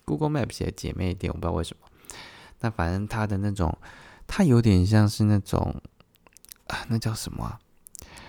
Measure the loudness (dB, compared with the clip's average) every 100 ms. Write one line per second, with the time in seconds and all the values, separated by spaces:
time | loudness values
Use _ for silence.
0 | -6 -2 -2 -2 -4 -4 -6 -6 -8 -4
1 | -4 -2 -4 -4 -2 -2 -4 -8 _ _
2 | -20 -20 -20 -20 -20 -6 -6 -2 -2 -2
3 | -4 -4 -2 0 -2 0 -2 -2 -10 -20
4 | -20 -20 -8 2 6 6 6 6 6 6
5 | 4 4 2 2 2 -2 -2 -4 -12 _
6 | _ _ _ _ -20 -20 -10 -10 -4 -4
7 | -2 -6 -8 -8 -8 -10 _ _ -20 -20
8 | -20 -20